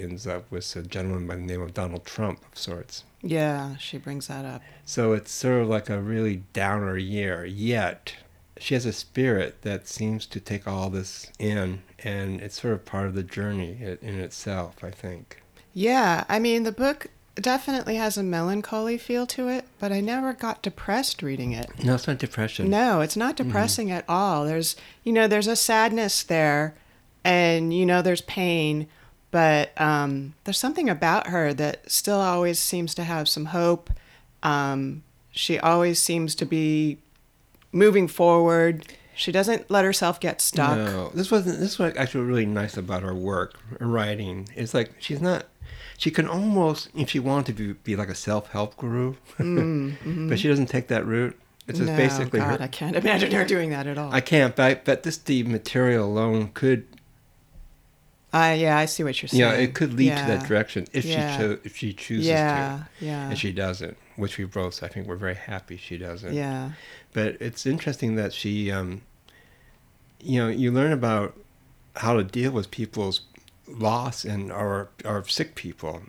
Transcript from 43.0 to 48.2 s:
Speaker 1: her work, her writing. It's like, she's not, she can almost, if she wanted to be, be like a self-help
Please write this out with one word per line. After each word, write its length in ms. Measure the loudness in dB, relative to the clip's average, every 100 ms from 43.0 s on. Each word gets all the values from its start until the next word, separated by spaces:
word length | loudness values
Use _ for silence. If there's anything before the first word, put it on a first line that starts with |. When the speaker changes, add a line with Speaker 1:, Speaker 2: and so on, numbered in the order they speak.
Speaker 1:
her 100 | -2
work, 460 | -2 -2 0 -2 -6 -16 -6
her 80 | 0
writing. 600 | 0 0 -2 -4 -8 -10 -8
It's 180 | -2
like, 200 | -2 -2 -6
she's 200 | -8 -2
not, 280 | 0 0 -4 _ -16 -14 -16 -4
she 140 | -2
can 160 | 2 0
almost, 600 | 0 2 4 2 0 -6 -4
if 140 | -2
she 100 | 0
wanted 380 | 2 0 0 -2
to 60 | -4
be, 60 | -6
be 120 | -4 -2
like 100 | -2
a 60 |
self-help 640 | -6